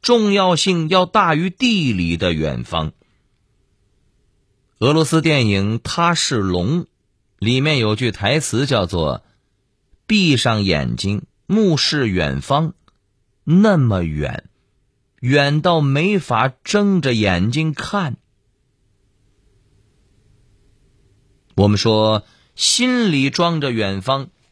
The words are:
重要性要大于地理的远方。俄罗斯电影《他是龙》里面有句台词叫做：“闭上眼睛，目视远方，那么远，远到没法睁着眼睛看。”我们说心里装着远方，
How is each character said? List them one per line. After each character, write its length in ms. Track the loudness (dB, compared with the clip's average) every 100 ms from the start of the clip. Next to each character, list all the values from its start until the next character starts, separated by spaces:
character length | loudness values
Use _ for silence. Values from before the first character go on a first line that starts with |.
重 280 | 2 2 2
要 240 | 2 2 0
性 320 | 0 -2 0
要 200 | 0 2
大 260 | 0 2
于 160 | 0 -2
地 420 | -2 0 2 0
理 260 | 0 0 0
的 160 | -2
远 300 | 0 -2 -4
方。 280 | -6 -4 -6 -8 _ _ _ _ _ _ _ _ _ _ _ _ _ _ _ _ _ _
俄 160 | 0
罗 100 | 2
斯 200 | 2 0
电 240 | 2 2 2
影 320 | 2 0 -4
《他 300 | -6 -2 0
是 220 | 0 -2 -2
龙》 480 | -2 -2 0 -2 -4 _ _ _ _ _
里 220 | -2 0
面 180 | 0 0
有 160 | 0 0
句 160 | -2
台 280 | -2 -2 0
词 280 | -2 -2 0
叫 180 | 0 0
做 380 | -2 -2 -4 _ _ _ _ _ _ _ _ _
：“闭 320 | 0 2 2
上 240 | 0 0
眼 340 | 0 -2 -2 -4
睛， 280 | -4 -6 -8 _ _
目 300 | 0 2 0
视 300 | -2 -2 -2
远 340 | -2 -2 -4
方， 340 | -2 -2 -2 -6 _ _ _ _ _ _
那 320 | 2 4 4 4
么 280 | 2 0
远， 420 | -2 -4 -6 -8 -14 _ _ _ _ _ _ _
远 420 | 0 2 2 0
到 200 | 2 2
没 380 | 2 0 0 -2
法 340 | -2 -2 -2 -4
睁 380 | -4 0 2 2
着 100 | 0
眼 380 | 0 0 2 0
睛 220 | 0 -2
看。” 420 | -4 -6 -4 -4 -8 _ _ _ _ _ _ _ _ _ _ _ _ _ _ _ _ _ _ _ _ _ _ _ _ _ _ _ _ _ _ _ _ _ 2
我 120 | 2
们 100 | 4
说 460 | 2 2 2 0 -6 _ _ -4
心 560 | -2 0 0 0 0
里 180 | 0 0
装 300 | 0 0 0
着 120 | -2
远 300 | -2 -2 -4
方， 280 | -4 -4 -6 _ _